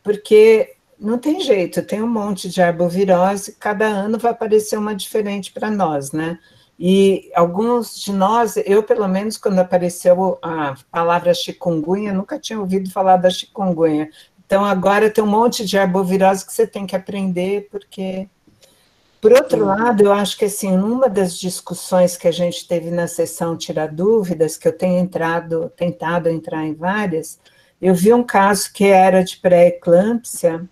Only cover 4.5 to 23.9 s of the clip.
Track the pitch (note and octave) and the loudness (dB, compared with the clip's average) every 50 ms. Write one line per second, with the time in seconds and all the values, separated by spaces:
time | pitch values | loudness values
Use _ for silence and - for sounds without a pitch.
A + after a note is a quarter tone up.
4.5 | G#3+ G#3+ G#3+ - - G#3+ G#3 G#3 G#3+ G3 - - - G#3+ G#3 G3+ G3+ G3+ F#3+ - | 2 2 2 0 -6 -6 -4 -6 -6 -8 -10 -4 -4 -4 -4 -2 -6 -8 -10 -12
5.5 | _ - A3 G#3+ G#3+ G3+ F#3 E3 D3+ C#3+ C#3 C#3 - D#3 D#3+ E3 F3 - _ _ | _ -8 -6 -4 -2 -2 -2 -2 -2 -4 -6 -6 -6 -6 -6 -6 -8 -10 _ _
6.5 | _ _ _ _ _ _ E3 F3+ F#3+ G3 G3 G3 F#3+ - - - - F3 F3 F3 | _ _ _ _ _ _ 0 2 4 4 4 4 2 0 -4 -4 0 2 2 2
7.5 | F3 G3 A3 A#3 A#3+ A#3+ A3 - - - - G3 G3 F#3+ F#3+ G3 A3 A#3 A#3+ G#3+ | 0 -2 -2 0 0 -2 -2 -6 -12 -12 -8 -6 -2 0 2 2 2 2 0 0
8.5 | - G#3 - F#3 G3 G#3+ G#3+ - A#3+ - G3+ F#3+ F#3 F#3+ G#3 A3 G#3+ - - G#3+ | -2 -4 -2 2 2 2 2 2 0 0 0 -2 -2 -2 -2 -4 -8 -4 -4 0
9.5 | G3 F#3 F3+ F3+ F#3+ F3+ F3 F3 F3 - - F3+ F3+ F3+ F#3+ F#3 F3 - - E3 | 2 2 0 2 0 0 0 -2 -6 0 2 2 4 4 2 -2 -2 -4 -8 -8
10.5 | E3 D#3+ D3+ C#3 C3 - _ _ - E3+ E3+ E3+ E3+ F3 E3+ F3 E3+ E3+ - - | -6 -4 -4 -6 -6 -10 _ _ -4 -2 0 0 0 0 2 0 0 0 -2 -10
11.5 | F3+ _ - F3+ E3 D#3 D3+ E3 F#3 G3+ G#3+ G#3 G3 F#3 G#3 - D4+ C4+ - - | -10 _ -4 -2 -2 -2 -2 -2 -2 -2 -2 -4 -4 -4 -4 -6 -10 -10 -10 -10
12.5 | A3 A3 G3 F3+ F#3 G3 F#3+ F#3 - G3+ F#3+ F#3+ F#3 F3+ F3+ F#3 F3+ - - _ | -8 -8 -4 -2 -2 -4 -4 -4 -4 -2 2 4 4 4 4 0 0 0 -12 _
13.5 | _ A3 G3 F#3 F3 D#3 E3 D#3+ D3+ D3+ D3+ D3+ _ - - _ _ _ _ _ | _ -6 -4 -4 0 0 0 0 0 -2 -4 -6 _ -20 -20 _ _ _ _ _
14.5 | G3 G3 G3+ G3+ G3 F#3 F3 G3 G3+ G#3 A3 G#3+ G#3+ A3+ G#3+ G#3 G3+ A3 A#3 A#3+ | 0 0 2 0 -2 0 0 2 2 4 2 2 2 0 0 2 2 2 2 0
15.5 | A3+ - A3 F3+ G3+ G3 G3 F#3 F3+ G3 F#3+ F3+ F#3+ F#3+ F#3+ F#3+ G3 F#3+ - - | 0 -4 -6 -2 0 0 0 0 0 -2 -2 0 0 2 2 2 2 0 -6 -8
16.5 | - - A3+ G#3 _ G3+ G3+ F#3 G3 F#3 F#3+ - G3+ G3 G3 F#3+ F3+ F3 F3+ F#3+ | -2 -2 -2 -2 _ -12 -10 -6 -8 -8 -8 -8 -8 -6 -4 -4 -4 -4 -4 -4
17.5 | G3+ G3+ G3+ _ - G3+ _ _ - - F#3+ F#3+ F#3 F#3+ F#3+ G3 _ _ _ _ | -4 -6 -6 _ -16 -16 _ _ -12 -10 -10 -8 -8 -10 -12 _ _ _ _ _
18.5 | _ _ _ _ _ _ _ _ _ _ _ _ _ _ - G#3+ A#3+ C4+ C4 C4 | _ _ _ _ _ _ _ _ _ _ _ _ _ _ 4 6 6 6 6 2
19.5 | C4 A3 G#3+ G3 G3 G#3 A3+ A#3+ A3+ G3+ G3+ G3+ G3+ G3+ G3+ F#3+ - - A3 G3+ | 0 0 0 0 0 0 0 0 4 4 4 4 4 2 0 -4 -2 -4 -4 -4
20.5 | G3+ - - F#3+ F#3 F#3 G3 G#3+ A#3+ B3+ C4+ B3 F#3+ G3+ F#3+ F3+ F3 - F#3 F#3 | -4 -4 -2 0 0 0 0 0 0 0 0 0 2 0 -2 -2 -4 -6 -8 -8
21.5 | F3+ - _ - F3 - - - F#3 F#3 F3+ F3+ F3+ - - F3 D#3 E3 F3 F3 | -8 -8 _ -12 -12 -12 -6 -2 2 2 2 2 0 0 -2 -2 0 0 -4 -4
22.5 | E3+ - - _ F3 E3+ D#3+ E3+ E3+ F3 E3+ E3 - - E3 D#3 - - F3 E3+ | -4 -8 -6 _ -4 -4 -4 -4 -4 -4 -4 -4 -2 -4 -4 -4 -4 -6 -6 -6
23.5 | E3 D#3+ - - D#3+ D#3 D#3 D#3 | -4 -6 -8 -8 -6 -6 -6 -6